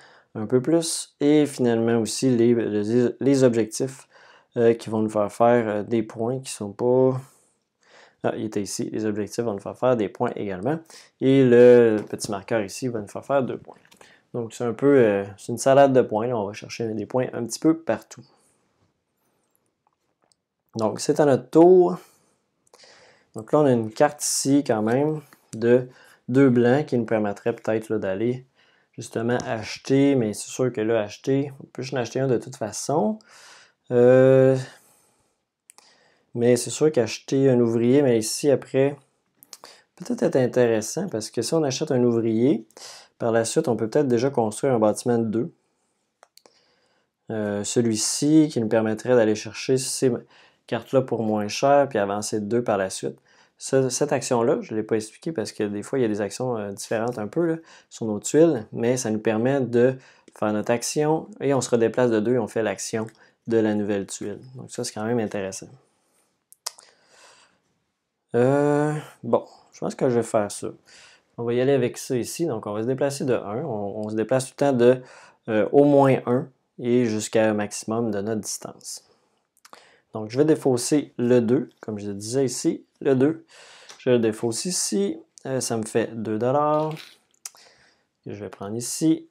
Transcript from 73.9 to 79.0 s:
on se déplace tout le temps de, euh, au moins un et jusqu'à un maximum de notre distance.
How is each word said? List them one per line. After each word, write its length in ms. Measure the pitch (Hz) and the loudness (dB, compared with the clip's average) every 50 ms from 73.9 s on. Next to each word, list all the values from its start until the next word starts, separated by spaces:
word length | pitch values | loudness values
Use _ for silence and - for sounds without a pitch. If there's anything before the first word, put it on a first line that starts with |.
| 101 107 107 | -8 -8 -8
on 40 | 107 | -6
se 60 | 110 | -4
déplace 320 | 110 107 107 131 131 135 | -4 -2 0 0 -2 -2
tout 60 | - - | -4 -4
le 20 | |
temps 160 | - 143 143 135 | 0 0 0 4
de, 280 | 120 120 123 127 127 127 - - - - - _ _ _ | 6 6 6 6 4 -2 -14 -20 -20 -20 -20 _ _ _
euh, 220 | - 107 110 104 - | -2 0 0 0 4
au 140 | - 143 143 | 4 4 6
moins 320 | 147 143 139 139 135 127 - - | 6 6 6 6 6 4 2 0
un 240 | 120 123 131 156 - _ _ _ _ _ | -2 -2 -2 -2 -6 _ _ _ _ _
et 280 | - 131 120 120 123 123 | -8 -2 0 2 2 2
jusqu'à 440 | 113 107 107 107 - - 113 110 110 | 2 -2 -4 -6 -2 0 2 2 2
un 40 | 107 | 2
maximum 580 | 104 104 104 - - - - 107 117 120 113 | -2 -4 -6 -8 -10 -8 -6 -4 -2 -2 -2
de 80 | 101 101 | -4 -4
notre 220 | 101 110 113 104 | -4 -4 -6 -6
distance. 640 | 95 - - - - - - - - - - - | -6 -8 -12 -12 -12 -16 -16 -16 -18 -16 -16 -16